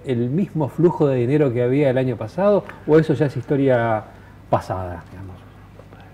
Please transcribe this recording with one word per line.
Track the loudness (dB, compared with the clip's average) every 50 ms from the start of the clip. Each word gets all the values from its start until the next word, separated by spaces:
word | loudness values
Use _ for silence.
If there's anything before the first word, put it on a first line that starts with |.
| -6
el | -4 -2 -2 -2 -2
mismo | -2 -2 -4 -4 -4 -4 -4 -4
flujo | 0 0 2 2 2 2 2
de | 2 2
dinero | 2 0 0 2 2 2 0 0
que | 0 0
había | 0 0 2 2 2
el | 2 0
año | 0 -2 -4
pasado, | -6 -8 -8 -4 0 2 2 2 2 0 -4 -12 -10 0
o | 4 4 4
eso | 4 4 2
ya | 0 0
es | -2 -2
historia | -4 -4 -2 0 2 4 4 4 4 2 2 0 -2 -4 -8 -16 -20 -20 -20 -20 -20 -4 -2
pasada, | -2 -2 -2 -4 -6 -6 -6 -8 -10 -12 -14 -16
digamos? | -18 -18 -18 -18 -18 -20 -20 -20 -20 -20 -20 -20 -20 -20 -20 -20 -20 -20 -20 -20